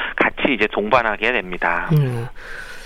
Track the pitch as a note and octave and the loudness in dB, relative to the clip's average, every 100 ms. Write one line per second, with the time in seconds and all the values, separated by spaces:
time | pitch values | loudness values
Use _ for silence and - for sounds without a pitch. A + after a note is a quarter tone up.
0 | - - - - D3 A#2+ G#2+ - G#2 B2+ | -4 0 0 0 0 2 2 0 4 4
1 | A2+ G2 A2 B2 F#2 F2+ E2+ F2 F2 D3+ | 4 0 0 0 -2 -2 0 0 2 2
2 | C3+ A#2+ A#2 - - - - - | 2 -2 -6 -10 -12 -12 -12 -14